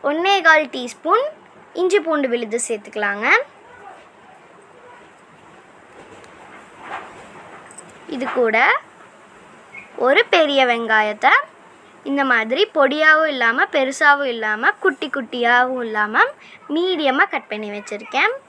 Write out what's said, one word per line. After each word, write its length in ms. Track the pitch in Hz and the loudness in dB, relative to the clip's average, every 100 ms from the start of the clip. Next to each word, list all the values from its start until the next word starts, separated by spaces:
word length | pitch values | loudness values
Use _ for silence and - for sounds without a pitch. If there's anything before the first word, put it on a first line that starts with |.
| 277 | -2
ஒன்னே 260 | 311 370 392 330 | -2 2 2 4
கால் 200 | 311 302 | 4 2
டீஸ்பூன் 500 | 269 247 - 311 427 587 - - - - - | -8 -10 -8 0 0 0 -8 -20 -20 -16 -4
இஞ்சி 200 | 359 392 | 0 0
பூண்டு 240 | 320 311 269 | 0 -2 -2
விழுது 280 | 240 226 226 - | -4 -4 -6 -6
சேர்த்துக்கலாங்க. 600 | 220 208 208 208 202 233 427 571 - - - - - - - - - - - - - 494 - - - - - - - - - - - - - - - - - - - - - - - - - - - - - - - - 269 | -8 -8 -6 -4 -2 0 0 0 -16 -20 -20 -20 -20 -20 -20 -20 -20 -20 -20 -20 -20 -20 -20 -20 -20 -20 -20 -20 -20 -20 -20 -20 -20 -20 -20 -20 -20 -20 -20 -20 -20 -14 -14 -14 -20 -20 -20 -20 -20 -20 -20 -20 -20 -12 -8
இது 100 | 262 - | -6 0
கூட 200 | 233 220 254 554 - - - - - - - - - - - - 247 | 0 2 2 0 -4 -20 -20 -20 -20 -20 -20 -20 -20 -20 -20 -4 2
ஒரு 160 | 302 466 | 2 2
பெரிய 260 | 359 311 277 254 | 2 2 2 2
வெங்காயத்தை 600 | 233 226 220 214 214 262 440 605 - - - - - 285 | 0 0 0 0 0 2 2 0 -16 -20 -20 -20 -16 -6
இந்த 140 | 277 269 | -2 2
மாதிரி 300 | 240 220 262 415 320 | 0 0 0 0 2
பொடியாவும் 540 | 269 302 311 311 320 | 2 4 4 4 2
இல்லாம 320 | 269 233 240 392 | 0 0 0 0
பெருசாவும் 580 | 311 262 277 302 285 277 | 0 -2 2 4 4 2
இல்லாம 380 | 233 220 214 277 415 | -4 -4 -2 -2 0
குட்டி 260 | 381 269 302 277 | -2 -2 -8 -8
குட்டியாவும் 680 | 226 247 233 247 254 254 233 | -8 -2 2 2 2 -2 -4
இல்லாம 360 | 214 208 233 453 - - - - 302 | -4 -2 0 0 -2 -20 -20 -6 -4
மீடியமா 500 | 370 349 285 262 403 | -2 -2 0 0 -2
கட் 180 | - - | -2 -8
பண்ணி 200 | 214 208 208 | -10 -8 -12
வச்சிருக்கேன். 580 | 208 208 - - 392 539 | -10 -12 -6 -2 -2 -4